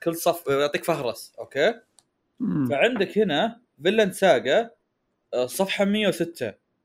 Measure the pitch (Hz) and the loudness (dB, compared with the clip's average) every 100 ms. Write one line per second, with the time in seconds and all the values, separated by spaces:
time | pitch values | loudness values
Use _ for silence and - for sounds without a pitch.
0 | 170 165 175 165 - 139 147 - - 156 | -6 -2 -2 -2 0 0 0 -2 -2 -2
1 | 123 107 - - 113 135 170 240 _ _ | -4 -8 -12 -18 -10 0 0 0 _ _
2 | _ _ _ - 220 170 127 139 208 247 | _ _ _ -8 -4 -2 0 2 0 0
3 | 185 202 208 147 220 - _ - 156 214 | -2 0 0 0 -2 -4 _ -4 0 2
4 | 202 - 190 135 113 170 233 _ _ _ | 2 2 4 4 4 2 0 _ _ _
5 | _ _ _ 120 123 - 190 - 196 208 | _ _ _ -4 -2 -2 -2 0 0 2
6 | 208 233 262 - 113 - _ _ | 0 0 -4 -6 -8 -10 _ _